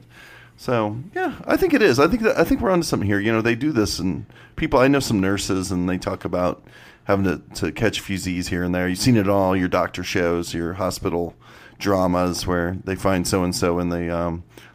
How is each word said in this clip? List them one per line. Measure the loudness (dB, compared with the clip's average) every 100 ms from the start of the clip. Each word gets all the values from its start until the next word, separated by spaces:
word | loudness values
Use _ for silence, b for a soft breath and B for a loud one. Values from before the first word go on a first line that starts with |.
| -12 B B B B -10
So, | -2 0 0 -4 -8
yeah, | -6 -6 -4 -2
I | 0
think | 2
it | 4
is. | 4 6
I | 4
think | 2
that, | 2 2
I | 2
think | 2
we're | 2
onto | 0 0
something | 0 0
here. | 2
You | 2
know, | 2
they | 2 0
do | 0
this, | 0 0 0
and | -4 -4 -8 B B -6
people, | 2 4
I | 6
know | 4
some | 2 2
nurses, | 2 0 -2 -2 -2
and | -2 0
they | -2
talk | -4 -6
about | -4 0 0 -2 B B B B
having | -2 2
to, | 2 -2 -6 -6
to | -6
catch | 0 -2 -2
a |
few | -6 -6
Z's | -4 -4 -4
here | -2 -2
and | 0
there. | -2
You've | 0
seen | 2 4
it | 4
all, | 2 2 2
your | 0
doctor | 0 -2 -4
shows, | -4 -2 0 0 -2
your | -6 -6
hospital | -4 -4 -4 -4 -4 -4 -10 B B B -6
dramas | 0 2 2 2 0 -2 -2
where | -2 -2 -4
they | -6 -2
find | 0 0 0
so-and-so | 0 0 0 0 0
in | -2
the, | -2 -2
um, | -2 -4 -6 -10 B B